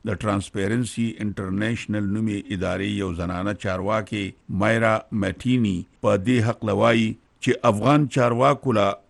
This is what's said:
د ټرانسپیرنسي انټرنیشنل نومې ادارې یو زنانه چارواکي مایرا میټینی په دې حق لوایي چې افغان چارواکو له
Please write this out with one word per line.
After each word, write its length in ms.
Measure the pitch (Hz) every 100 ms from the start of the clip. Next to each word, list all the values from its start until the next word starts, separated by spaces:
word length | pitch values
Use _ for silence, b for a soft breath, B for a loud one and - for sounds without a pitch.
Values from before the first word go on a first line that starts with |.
| 110
د 100 | 101
ټرانسپیرنسي 840 | 107 101 - 104 98 117 117 - 113 -
انټرنیشنل 800 | 104 98 95 95 110 117 - 107 101
نومې 240 | 104 110 101 - 95
ادارې 460 | 92 92 101 101
یو 80 | 95 85
زنانه 340 | 87 90 98 101 101
چارواکي 640 | 92 95 110 98 107 95 - - 92
مایرا 340 | 107 113 113 110 - 110 95
میټینی 520 | 95 123 127 110 90 87 _ 110
په 160 | 101 95
دې 240 | 123 110
حق 220 | 113 107
لوایي 400 | 98 113 117 110 110 _ _
چې 80 | - 120 120
افغان 340 | 104 117 147 143 139
چارواکو 580 | 120 117 135 139 135 110
له 120 | 98 -